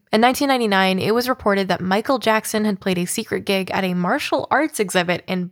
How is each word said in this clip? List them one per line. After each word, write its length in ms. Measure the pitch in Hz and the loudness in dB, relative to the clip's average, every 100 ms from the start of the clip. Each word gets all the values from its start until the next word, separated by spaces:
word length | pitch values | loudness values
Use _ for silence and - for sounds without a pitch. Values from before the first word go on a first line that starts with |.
| _ | _
In 80 | 214 | 2
nineteen 280 | 240 254 277 | 4 4 2
ninety-nine, 500 | 254 226 190 190 190 | 2 2 2 2 2
it 160 | 190 | 0
was 140 | 233 254 | 0 0
reported 400 | 247 214 196 190 | -2 0 0 0
that 120 | 190 | -2
Michael 380 | 180 196 220 262 | 0 0 0 0
Jackson 460 | 220 220 - 214 | 2 0 0 -2
had 160 | 214 196 | 0 -2
played 180 | 196 180 | -2 -2
a 80 | 175 | -2
secret 400 | - 220 190 196 | -4 -4 -4 -2
gig 240 | 190 185 | -2 -2
at 140 | 190 | -2
a 100 | 190 | -2
martial 520 | 180 175 269 - 285 - | 0 0 -2 -2 -4 0
arts 280 | 247 302 - | 0 2 -2
exhibit 460 | 202 185 170 165 - | -2 0 0 -2 -4
in 240 | 185 180 | -4 -4